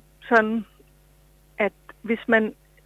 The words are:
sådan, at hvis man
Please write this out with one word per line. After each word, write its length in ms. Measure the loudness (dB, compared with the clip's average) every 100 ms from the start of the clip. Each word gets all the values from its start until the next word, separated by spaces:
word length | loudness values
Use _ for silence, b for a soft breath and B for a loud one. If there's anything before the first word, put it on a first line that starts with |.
| -14 _ 0
sådan, 360 | 2 2 -2 -6 -14 -20 _ _ _ _ _ _ -4
at 140 | -4 -4 -20 -12
hvis 180 | -6 -6 0
man 260 | 0 0 -6 _ _